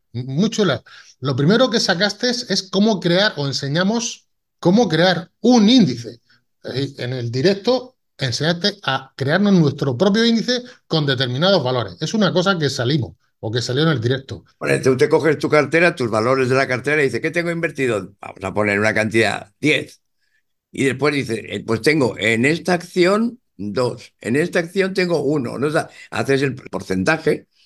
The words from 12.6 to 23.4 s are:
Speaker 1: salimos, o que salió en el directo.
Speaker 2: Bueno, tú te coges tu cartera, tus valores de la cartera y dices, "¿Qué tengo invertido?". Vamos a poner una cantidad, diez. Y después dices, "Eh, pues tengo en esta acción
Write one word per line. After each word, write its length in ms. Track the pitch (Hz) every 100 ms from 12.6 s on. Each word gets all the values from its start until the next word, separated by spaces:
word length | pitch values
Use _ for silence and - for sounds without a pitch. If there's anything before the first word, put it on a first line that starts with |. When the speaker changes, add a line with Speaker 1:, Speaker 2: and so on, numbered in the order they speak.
| 139
Speaker 1:
salimos, 420 | - 123 151 90 - _ _
o 100 | 110
que 100 | 123
salió 220 | 123 127
en 80 | 160
el 100 | 131
directo. 460 | 117 135 - 101 _ -
Speaker 2:
Bueno, 240 | 147 131
tú 140 | 127 127
te 140 | 147
coges 280 | 156 156 139
tu 120 | 147
cartera, 440 | 151 139 160 175
tus 160 | 170 117
valores 380 | 107 120 131 127
de 60 |
la 120 | 131 131
cartera 360 | 123 147 151
y 40 | 135
dices, 140 | 117
"¿Qué 100 | 160
tengo 200 | 170 170
invertido?". 640 | 165 165 - 120 104 92 _
Vamos 200 | - -
a 120 | 95
poner 240 | 98 104 101
una 140 | 107
cantidad, 580 | 107 107 113 104 107 - _
diez. 400 | 147 135 98 - _ _ _ _ _ _ _
Y 120 | -
después 300 | 135 127 147
dices, 260 | 143 113 110
"Eh, 200 | - 98 110
pues 160 | 110
tengo 320 | 151 151 117 76
en 280 | 107 113 139
esta 260 | 170 185
acción 680 | 175 - 185 175 214 233 233